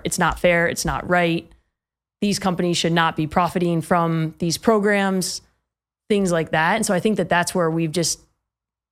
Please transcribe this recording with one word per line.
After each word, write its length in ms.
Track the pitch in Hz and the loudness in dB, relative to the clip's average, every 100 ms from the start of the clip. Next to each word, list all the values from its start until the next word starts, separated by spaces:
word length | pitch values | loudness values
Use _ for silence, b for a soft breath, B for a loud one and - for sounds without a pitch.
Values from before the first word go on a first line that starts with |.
| 170 | -2
It's 120 | - | 0
not 220 | 165 - | 0 2
fair. 280 | 180 170 170 | 2 2 0
It's 180 | - 165 | -2 -4
not 220 | 135 - | -6 0
right. 420 | 180 170 165 - - _ _ _ _ _ _ | 0 2 -2 -6 -20 _ _ _ _ _ _
These 180 | 208 - | -2 0
companies 380 | 190 180 175 170 | -2 0 0 0
should 160 | 170 | 0
not 240 | 170 165 160 | 2 2 0
be 100 | 151 | -2
profiting 540 | 185 170 - 175 165 | 0 0 0 0 -2
from 520 | 156 175 165 165 160 - | 0 0 2 0 -2 -4
these 180 | 170 - | -4 0
programs," 840 | - 220 208 202 196 190 175 - - _ _ _ _ _ - | 2 2 2 2 0 -2 -4 -8 -16 _ _ _ _ _ -2
things 240 | 202 190 | 0 2
like 200 | 165 160 | 0 0
that. 260 | 160 165 233 | 0 2 0
And 80 | 214 | 0
so 80 | |
I 80 | 180 | 0
think 160 | 220 196 | 0 0
that 100 | 170 | 0
that's 260 | 175 170 | 0 0
where 160 | 190 165 | 0 0
we've 220 | 165 165 | 0 -2
just, 300 | 170 156 - _ _ _ _ _ _ _ | -2 -2 -4 _ _ _ _ _ _ _